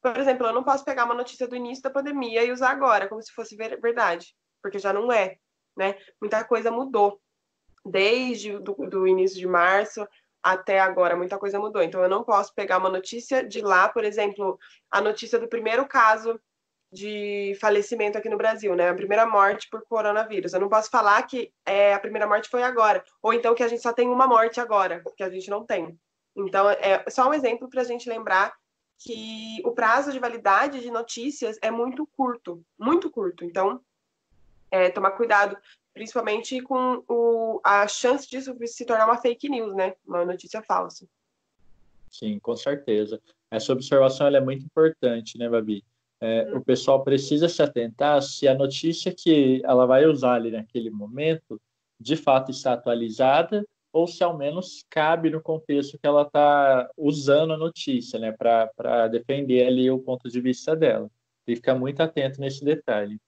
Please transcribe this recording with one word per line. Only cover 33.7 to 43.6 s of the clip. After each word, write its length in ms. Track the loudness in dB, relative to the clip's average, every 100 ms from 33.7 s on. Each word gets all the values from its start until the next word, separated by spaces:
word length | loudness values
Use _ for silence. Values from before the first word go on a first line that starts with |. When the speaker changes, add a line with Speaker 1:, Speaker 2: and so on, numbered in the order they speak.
| -2 _ _ _ _ _ _ _ _ _
Speaker 1:
é, 200 | 2 2
tomar 220 | 2 -2
cuidado, 440 | 0 2 2 2 -4 _ _ _
principalmente 640 | -18 -8 -6 -4 -4 -4 -10
com 400 | -4 -2 -2 -4 -2
o, 520 | 0 2 2 -2 -2
a 220 | 2 2 2
chance 420 | 0 0 0 -2
disso 260 | -12 -12 -10 -12
se 180 | -10
tornar 220 | -2 2 4
uma 100 | 4
fake 320 | 0 -2 -4
news, 260 | -4 -4
né? 200 | -2 -4 -4
Uma 200 | -8 -4
notícia 360 | -2 -4 -10 -14
falsa. 440 | -2 -2 -2 -12 -20 _ _ _ _ _ _ -20 _ _ -20
Speaker 2:
Sim, 280 | -10 -8 -6
com 160 | -6 -6
certeza. 640 | -4 -4 0 0 0 -6 _ _ _
Essa 220 | -8